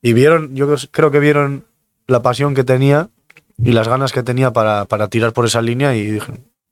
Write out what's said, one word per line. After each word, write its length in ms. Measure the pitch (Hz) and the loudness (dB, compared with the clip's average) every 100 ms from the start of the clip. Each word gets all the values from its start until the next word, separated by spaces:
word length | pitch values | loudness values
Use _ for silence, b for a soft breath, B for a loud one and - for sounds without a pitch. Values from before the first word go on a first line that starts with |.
Y 100 | 120 | 0
vieron, 420 | 117 139 165 151 135 | 4 4 2 -2 -4
yo 120 | 139 | -2
cre-, 200 | 143 - | -2 -4
creo 180 | - 156 | -2 2
que 80 | 143 | 2
vieron 460 | 147 147 143 139 - _ _ _ - | 2 2 0 -6 -12 _ _ _ -2
la 140 | 123 | 0
pasión 320 | 123 120 143 135 | 0 0 -2 -2
que 80 | |
tenía 460 | 127 127 135 143 175 _ _ _ _ - | 0 2 4 2 0 _ _ _ _ -4
y 140 | 113 | 0
las 140 | 117 110 | 2 0
ganas 240 | 127 135 | -2 -2
que 100 | 131 | -4
tenía 300 | 117 123 131 | -4 0 0
para, 320 | 117 107 104 101 | 0 0 -2 -2
para 220 | 104 107 | -4 -2
tirar 260 | 117 113 | 0 -2
por 120 | 110 117 | 0 0
esa 160 | 117 | 0
línea 320 | 113 120 143 117 | -2 -2 0 -2
y 140 | 104 | -4
dijeron, 340 | 107 - - - _ _ | -6 -8 -16 -20 _ _